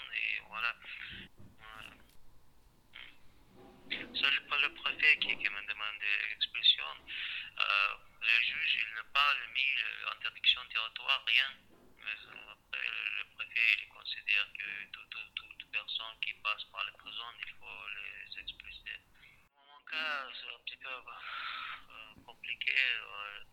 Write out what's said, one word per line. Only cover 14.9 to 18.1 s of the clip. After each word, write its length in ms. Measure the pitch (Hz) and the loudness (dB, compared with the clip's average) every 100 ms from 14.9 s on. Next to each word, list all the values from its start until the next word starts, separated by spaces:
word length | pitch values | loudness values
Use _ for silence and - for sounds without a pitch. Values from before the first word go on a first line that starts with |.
tout, 140 | - - | -12 -10
tout, 200 | 110 107 - | -10 -8 -8
tout, 180 | - - | -10 -14
toute 140 | - | -6
personne 480 | 104 104 - 110 110 | -4 -2 -4 -4 -6
qui 120 | 107 | -6
passe 300 | 107 104 104 - | -2 -2 -2 -2
par 180 | 101 | -4
la 80 | 101 | -6
prison, 340 | - 107 107 117 110 | -6 -12 -10 -10 -10
il 140 | - | -10
faut 340 | - 104 104 104 | -10 -14 -12 -10
les 520 | 101 101 | -10 -10